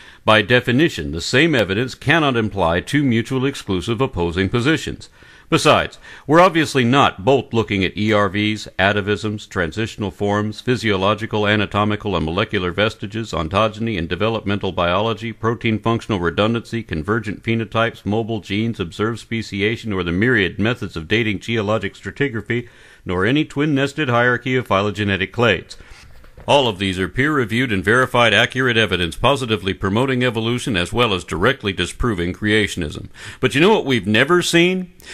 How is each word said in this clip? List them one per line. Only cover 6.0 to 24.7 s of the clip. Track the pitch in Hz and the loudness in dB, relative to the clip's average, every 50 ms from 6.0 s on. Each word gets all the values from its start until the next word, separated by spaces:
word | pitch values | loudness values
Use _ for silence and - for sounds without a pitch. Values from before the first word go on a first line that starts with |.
| - - - - - - | -20 -20 -20 -12 -2 4
we're | 151 170 | 6 6
obviously | 180 190 160 165 147 120 - 135 120 | 6 6 6 2 0 0 2 2 2
not | 117 131 143 123 92 - - 90 | 4 4 4 4 4 2 0 2
both | 120 139 127 - - - | 2 2 2 2 0 -2
looking | 113 104 - 104 95 92 | -2 0 0 0 0 0
at | 85 - - | 0 0 -2
E | 107 107 107 | 0 2 2
R | 104 104 95 | 2 2 2
Vs, | 87 104 104 107 107 101 - - - - | 0 0 0 0 -2 -4 -8 -8 -2 0
atavisms, | 92 98 104 104 95 101 104 90 107 107 104 104 - - | 2 2 2 2 0 -2 -2 -2 -2 -4 -6 -8 -10 -8
transitional | - 98 87 78 78 104 113 104 - - 107 95 | -4 -4 -4 -2 -4 -4 -6 -6 -6 -6 -6 -8
forms, | - - 104 101 101 104 104 107 101 - | -4 -4 -2 0 0 0 -2 -4 -6 -6
physiological, | - 123 127 104 104 110 101 92 95 101 107 101 110 110 - 107 104 101 | -4 -2 -2 0 0 0 0 2 2 0 0 0 -2 -4 -2 -2 0 2
anatomical, | 107 107 101 90 - 104 104 107 104 101 - 107 92 | 2 2 0 0 0 0 0 0 -2 -2 -2 -2 -2
and | 82 80 | -2 -2
molecular | 78 85 95 113 - - 101 90 90 | -2 -2 -2 -2 -2 -2 -2 -2 -2
vestiges, | 85 92 104 110 - - - 98 104 113 113 - | 0 0 0 0 -2 -4 -10 -10 -8 -8 -8 -6
ontogeny | - 80 82 78 92 101 110 113 98 104 113 117 110 85 | -4 -4 -4 -2 0 0 0 0 -2 -4 -6 -4 -4 -4
and | 85 82 | -4 -4
developmental | 87 87 101 113 113 107 - 98 101 98 - 98 | -4 -2 -2 -2 -2 -2 -2 -2 -2 -2 -2 -4
biology, | 82 90 87 87 87 98 107 113 110 101 110 117 107 | -2 0 0 2 2 2 0 0 -2 -4 -6 -10 -8
protein | - - 117 120 110 - 113 110 104 | -6 -4 -4 -2 -2 0 0 0 0
functional | - 113 117 113 - - 110 92 | 0 0 0 0 -2 -2 -2 -2
redundancy, | 85 85 80 92 104 110 117 117 - - - 117 110 | 0 0 0 2 2 2 0 -2 -4 -6 -8 -8 -8
convergent | - 90 78 76 101 107 117 98 107 - - | -6 -6 -6 -2 -2 -2 -2 -2 -4 -8 -6
phenotypes, | - 113 113 113 113 104 - 113 113 117 110 - - | -4 -4 -2 -2 -4 -2 -2 0 0 0 -2 -6 -4
mobile | 98 104 117 113 104 113 101 | -2 -2 -2 -2 -2 -4 -6
genes, | - - 98 104 113 117 110 - | -6 -4 -4 -2 -2 -2 -4 -4
observed | 92 82 - - 104 113 117 110 | -6 -6 -4 -2 -2 -2 -2 -4
speciation, | - - 117 113 104 - 101 98 98 110 117 - - 110 | -8 -6 -6 -6 -6 -6 -4 -2 0 0 -2 -2 -6 -4
or | 98 92 87 | -4 -4 -2
the | 85 | -2
myriad | 85 92 110 127 127 107 92 82 - - | 0 2 2 2 4 4 2 2 0 0
methods | 98 113 123 - 110 90 - | -2 -2 -2 -2 -6 -8 -8
of | 90 80 78 | -10 -4 -2
dating | 107 113 117 107 101 87 | 0 0 0 -2 -4 -6
geologic | - - 117 113 101 101 110 110 98 95 - | -6 -4 -4 -2 -2 0 -2 -2 -2 -6 -8
stratigraphy, | - - 98 - - 143 139 117 110 98 - 117 120 120 - - - - - - - - | -10 -12 -10 -6 -4 -4 -2 -4 -6 -6 -4 -4 -4 -6 -8 -14 -20 -20 -20 -20 -14 -8
nor | 92 90 90 95 | -4 -2 0 2
any | 113 135 151 156 | 2 2 2 0
twin-nested | 151 - 139 147 160 143 135 135 139 - 156 156 127 | -2 -2 -2 0 0 2 0 0 -2 -2 -2 -2 0
hierarchy | 120 120 120 123 123 117 - 131 127 | 2 2 2 2 2 0 0 -2 -2
of | 127 117 | 0 0
phylogenetic | - | 2